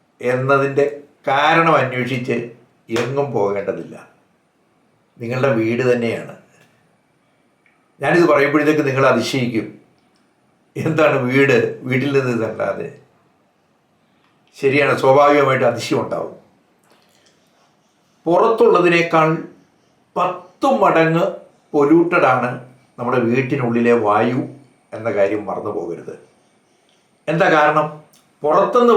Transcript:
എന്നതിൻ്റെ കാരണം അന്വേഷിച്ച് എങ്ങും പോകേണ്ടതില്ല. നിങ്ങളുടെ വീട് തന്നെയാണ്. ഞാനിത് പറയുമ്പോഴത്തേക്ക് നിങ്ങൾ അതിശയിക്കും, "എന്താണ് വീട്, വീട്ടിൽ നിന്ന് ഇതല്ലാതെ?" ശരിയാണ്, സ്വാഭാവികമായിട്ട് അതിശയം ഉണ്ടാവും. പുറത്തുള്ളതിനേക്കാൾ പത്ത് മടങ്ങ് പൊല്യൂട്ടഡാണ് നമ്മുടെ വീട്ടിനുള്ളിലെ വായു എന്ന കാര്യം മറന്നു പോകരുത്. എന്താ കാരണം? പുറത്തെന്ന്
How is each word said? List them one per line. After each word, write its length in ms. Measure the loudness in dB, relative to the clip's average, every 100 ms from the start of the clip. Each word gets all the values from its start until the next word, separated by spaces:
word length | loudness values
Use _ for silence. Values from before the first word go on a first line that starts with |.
| _ _
എന്നതിൻ്റെ 640 | -4 -2 0 0 0 0 -2 -4 -20 _ -4
കാരണം 460 | 0 2 2 2 2
അന്വേഷിച്ച് 560 | 0 -4 -6 -6 -4 -6 -6 -16 _ _ -8 -6
എങ്ങും 260 | -4 -4 -4
പോകേണ്ടതില്ല. 760 | -2 -4 -4 -6 -8 -12 -18 -20 _ _ _ _ _ _ _ _ _ _ _
നിങ്ങളുടെ 300 | -8 -2 0 0
വീട് 220 | 0 0 0
തന്നെയാണ്. 440 | 0 -2 -6 -10 -20 _ _ _ _ _ _ _ _ _ _ _ _ _ _ _ _
ഞാനിത് 240 | 0 2 4
പറയുമ്പോഴത്തേക്ക് 560 | 4 2 2 2 0 0
നിങ്ങൾ 180 | 2 2
അതിശയിക്കും, 680 | 2 -2 -4 -2 -4 -8 -16 _ _ _ _ _ _ _ _ _ -8
"എന്താണ് 420 | -4 0 2 0 0
വീട്, 480 | 2 4 2 0 -6 -6
വീട്ടിൽ 220 | -4 0 -2
നിന്ന് 160 | -2 -4
ഇതല്ലാതെ?" 500 | -6 -6 -6 -6 -10 -14 _ _ _ _ _ _ _ _ _ _ _ _ _ _ _ -4
ശരിയാണ്, 360 | 0 2 0 2
സ്വാഭാവികമായിട്ട് 600 | 4 4 6 4 2 2 0
അതിശയം 320 | -2 -4 -4
ഉണ്ടാവും. 300 | -4 -6 -8 -14 _ _ _ _ _ _ _ _ _ _ _ _ _ _ _ _ _ _ 0
പുറത്തുള്ളതിനേക്കാൾ 1040 | 2 2 4 4 4 4 2 2 2 2 0 -6 -20 _ _ _ _ _ -4
പത്ത് 580 | -4 -6 -16 -4 0 2
മടങ്ങ് 420 | 2 4 2 2 -2 -4 -18 _ _
പൊല്യൂട്ടഡാണ് 800 | 0 4 4 4 2 2 0 -2 -8 -14 -20 _ -10
നമ്മുടെ 220 | -2 0 0
വീട്ടിനുള്ളിലെ 680 | 0 -2 -2 -2 0 2 2 2
വായു 340 | 0 0 -2 -8 -14 _ _ _ -10
എന്ന 100 | -6 0
കാര്യം 260 | 0 -2 -6
മറന്നു 240 | -8 -8
പോകരുത്. 440 | -8 -8 -10 -14 -18 _ _ _ _ _ _ _ _ _ _ -6
എന്താ 200 | 0 2 4
കാരണം? 300 | 2 2 -2 -8 _ _ _ _
പുറത്തെന്ന് 520 | 0 2 2 2 4